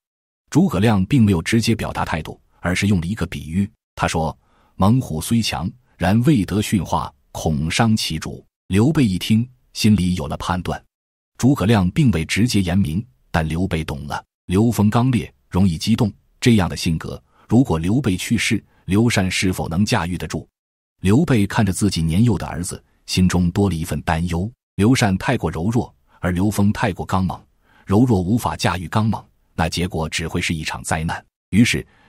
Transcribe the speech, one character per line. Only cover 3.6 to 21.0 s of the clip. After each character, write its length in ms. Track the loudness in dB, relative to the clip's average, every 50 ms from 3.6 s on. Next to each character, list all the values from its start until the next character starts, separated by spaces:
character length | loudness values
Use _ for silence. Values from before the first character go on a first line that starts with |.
| -2 -4 _ _ _ _ _
他 120 | -4 -2 -2
说 300 | -2 -2 -4 -4 -6 _ _ _ _ _ _ _ _
：“猛 220 | 0 2 4 4 2
虎 220 | 0 -4 -6 -8
虽 220 | -2 0 0 0
强， 280 | 0 -2 -4 -6 -6 -8 -10 _ _ _ _ -2
然 240 | 0 2 2 4
未 200 | 4 4 4 2 2
得 180 | 0 -2 -2
驯 200 | 0 0 0 -2
化， 300 | 0 -2 -4 -4 -4 -6 -12 _ _ _
恐 380 | -10 -6 -4 -2 -2 -2 -2 -2
伤 240 | 0 2 2 2 2
其 240 | 0 0 -4 -6 -8
主。” 260 | -8 -10 -12 -14 -16 _ _ _ _ -2
刘 220 | 2 2 2 2
备 140 | 2 2 2
一 140 | 2 0 -2
听， 280 | 0 0 0 0 0 -2 _ _ _ _ -4
心 200 | 0 2 4 4
里 200 | 4 2 0 -2
有 120 | -2 -4
了 100 | -6 -8 -6
判 220 | -6 -4 -4 -4
断。 200 | -4 -6 -8 -8 -10 _ _ _ _ _ _ _ _ _ _
诸 180 | 0 2 2 2
葛 120 | 2 2
亮 240 | 2 4 4 2 2
并 200 | 2 2 2 2
未 120 | 2 0 -2
直 240 | -2 0 0 0 2
接 140 | 2 0
言 160 | 0 2 2 0
明， 260 | 0 0 -2 -4 -6 -8 _ _ _ _
但 160 | -2 -2 -2
刘 200 | -2 -2 -2 -2
备 180 | -2 -2 -4 -4
懂 220 | -4 -8 -8 -8
了。 180 | -10 -10 -10 -12 _ _ _ _
刘 260 | 0 2 2 2 2
封 160 | 2 2 2 2
刚 240 | 2 2 2 2
烈， 200 | 0 0 -2 -6 _ _ _ _
容 180 | 0 2 2 2
易 80 | 0
激 180 | 0 0 0 0
动， 160 | 2 0 -2 -4 _ _ _ _ _
这 140 | 2 4 4
样 120 | 4 4
的 100 | 0 -2
性 200 | -4 -4 -2 -2
格， 260 | -2 -4 -8 -12 -14 _ _ _ _ _
如 160 | 2 4 4
果 160 | 4 4 0 -2
刘 220 | 0 0 -2 0
备 160 | 0 0 -2
去 220 | -2 -2 -2 -2 -2
世， 260 | 0 -2 -2 -4 -6 _ _ _ _
刘 220 | 0 2 2 2 2
禅 220 | 2 0 0 -2
是 220 | -2 -2 -2 -2
否 160 | -2 -2 -4 -2
能 160 | 0 0 0
驾 220 | 2 0 -2 -2
驭 100 | -4 -6
得 100 | -6 -6
住？ 220 | -8 -8 -8 -10 _ _ _ _ _ _ _ _ _ _ _